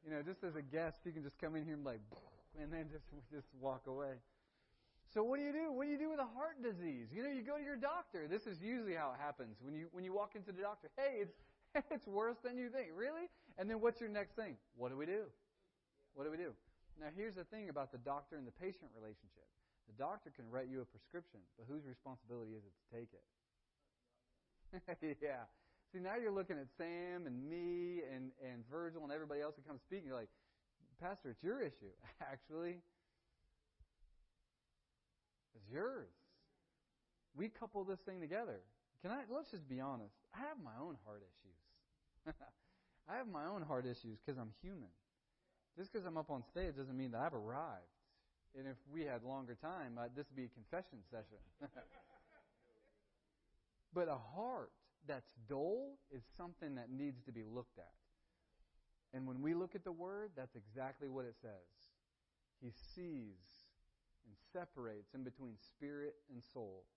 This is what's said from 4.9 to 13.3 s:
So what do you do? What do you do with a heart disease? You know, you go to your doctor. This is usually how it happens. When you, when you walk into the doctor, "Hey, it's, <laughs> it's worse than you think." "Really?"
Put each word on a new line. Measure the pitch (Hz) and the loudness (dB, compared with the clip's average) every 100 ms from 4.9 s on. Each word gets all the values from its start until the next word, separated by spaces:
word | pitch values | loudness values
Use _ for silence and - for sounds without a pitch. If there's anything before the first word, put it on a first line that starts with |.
| - - | -20 0
So | 220 | 6
what | 226 277 | 8 6
do | |
you | 285 | 6
do? | 294 320 | 4 4
What | 254 285 | 4 4
do | |
you | 285 | 4
do | 311 | 4
with | 311 | 4
a | 254 233 | 2 2
heart | 311 285 | 0 2
disease? | 240 185 175 131 117 | 0 2 0 0 -2
You | 160 | 0
know, | 269 | 2
you | 269 | 2
go | 226 294 | 2 0
to | |
your | 285 277 | 2 2
doctor. | 277 339 339 190 151 | 2 2 0 -2 2
This | 196 220 | 0 0
is | 175 | -4
usually | 196 247 214 | 0 2 2
how | 165 147 | 4 2
it | 127 | 2
happens. | 147 143 120 107 | 0 0 -4 -6
When | 127 | -4
you, | 156 165 | -2 -2
when | 180 | -4
you | 185 | 2
walk | 190 202 220 | 2 2 -2
into | 196 | -6
the | 185 | 0
doctor, | 202 208 254 - | 0 0 -6 4
"Hey, | 277 247 202 | 4 6 0
it's, | - - - - | -2 -20 -20 0
<laughs> | 294 269 | 2 2
it's | 294 - | 0 2
worse | 202 226 240 | 4 6 4
than | 247 247 | 0 0
you | 247 | 2
think." | 254 208 | 2 0
"Really?" | 165 240 320 349 | 2 2 2 -2